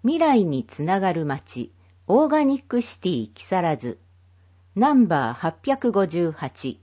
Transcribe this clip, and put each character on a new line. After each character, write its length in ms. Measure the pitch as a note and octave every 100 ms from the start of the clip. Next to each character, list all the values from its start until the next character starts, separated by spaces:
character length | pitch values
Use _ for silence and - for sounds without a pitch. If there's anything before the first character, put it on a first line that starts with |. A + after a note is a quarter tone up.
未 180 | A#3 D#4+
来 240 | D#4+ B3+
に 180 | F3+ C3+
つ 220 | - -
な 160 | D#3 F#3+
が 120 | F#3+
る 140 | E3 D3
街、 460 | C#3 - B2+ A#2 _ _ _ -
オ 200 | A3 D4+
ー 20 |
ガ 160 | D4+
ニ 160 | C#4 C4+
ッ 40 |
ク 160 | _ A#3+
シ 200 | A#3 -
テ 80 | F#3
ィ 240 | C#3+ G#2+
木 120 | -
更 320 | - F#3 E3+ D3+
津。 220 | A#2+ F2+ _ _ _ _ _ _ _ F#3+
ナ 160 | C4
ン 160 | C#4 G#3+
バ 220 | D#3 A#2+
ー 20 |
八 240 | A#2+ E3 -
百 260 | - C4+ B3
五 160 | G3 F#3+
十 240 | E3 E3+
八。 500 | D3+ C3+ - C3+ -